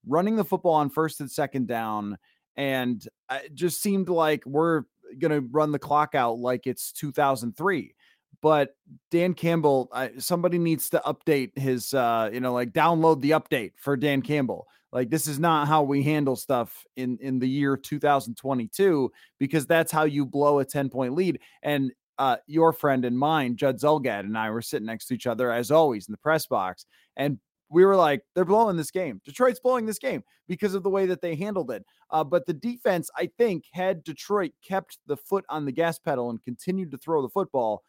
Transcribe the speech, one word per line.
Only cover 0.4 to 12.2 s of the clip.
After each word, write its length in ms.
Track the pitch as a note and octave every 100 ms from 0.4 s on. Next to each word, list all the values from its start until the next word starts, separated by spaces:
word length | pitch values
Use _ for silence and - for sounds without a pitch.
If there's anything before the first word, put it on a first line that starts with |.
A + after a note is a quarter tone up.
football 300 | G3 F#3+ F3+
on 140 | D#3 C#3+
first 320 | - D#3+ -
and 100 | C#3
second 380 | - C#3 C#3 A#2
down, 480 | A#2+ A2+ G#2+ G#2 G2 _ _ _ -
and, 500 | C#3 C3 B2 A#2 - - -
uh, 120 | C3+
it 100 | C#3
just 280 | C#3 F3 -
seemed 260 | G#3 G3 F3
like 360 | E3+ D#3+ D3+ -
we're 380 | C#3+ E3 D#3+ B2+ _ - C3+
gonna 240 | D#3+ D3+
run 300 | B2+ C#3+ D3+
the 60 | D3
clock 360 | - D3 D3+
out 240 | C#3+ A#2+ A#2
like 280 | A#2+ B2+ B2+
it's 240 | A#2+ -
two 220 | - D3+
thousand 440 | C3+ C#3 C3 A#2 G#2+
three. 380 | F3 F3 F2 _ _ _ _ _
But 340 | D3+ D3+ C#3 - _ - _
Dan 240 | E3+ F3+
Campbell, 560 | - E3 E3+ D3+ C3+ B2
I, 200 | B2 C3 A#2
somebody 420 | - F3 F3 F3
needs 300 | E3+ D#3 -
to 120 | E3+
update 540 | - D3 - D3 B2+ -
his, 340 | C3+ B2+ -
uh, 380 | C#3 A#2+ A#2